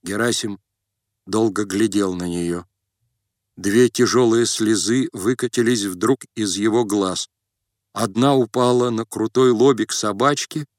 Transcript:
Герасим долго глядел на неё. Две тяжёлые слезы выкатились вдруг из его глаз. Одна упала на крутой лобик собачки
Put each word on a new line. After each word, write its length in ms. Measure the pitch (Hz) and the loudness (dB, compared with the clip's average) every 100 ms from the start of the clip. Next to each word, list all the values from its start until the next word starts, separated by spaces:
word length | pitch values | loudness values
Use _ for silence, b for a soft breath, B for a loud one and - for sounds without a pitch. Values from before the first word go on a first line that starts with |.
| 90 | -6
Герасим 540 | 101 120 107 110 98 _ _ _ _ _ _ - | -4 -2 -2 -6 -12 _ _ _ _ _ _ -4
долго 380 | 107 113 98 | 0 0 0
глядел 500 | 101 95 110 101 95 | -4 -2 0 0 -2
на 140 | 90 87 | -4 -6
неё. 360 | 87 85 87 87 _ _ _ _ _ _ _ _ - | -4 -4 -6 -10 _ _ _ _ _ _ _ _ -8
Две 320 | 101 107 123 | 0 4 2
тяжёлые 580 | - 113 113 120 117 113 | 2 2 4 4 2 0
слезы 640 | - 110 107 92 127 123 | 0 0 0 0 -2 -2
выкатились 720 | 101 98 127 123 - 120 120 | -4 -4 -2 -2 0 0 0
вдруг 340 | 101 90 113 135 - - | -2 -2 0 0 -4 -6
из 200 | 104 92 | -4 -2
его 280 | 107 113 | 0 0
глаз. 440 | 107 104 95 87 - _ _ _ _ _ _ | 0 0 0 -4 -10 _ _ _ _ _ _
Одна 440 | 98 110 101 139 135 | -6 -4 0 2 2
упала 540 | 113 131 123 123 123 | 2 0 2 2 0
на 140 | 113 | -2
крутой 460 | 117 104 110 127 127 | -6 -4 -2 2 4
лобик 420 | 110 131 160 160 | 6 4 4 -2
собачки 760 | - 107 101 139 147 - 160 143 | -4 -4 0 0 0 -6 -10 -10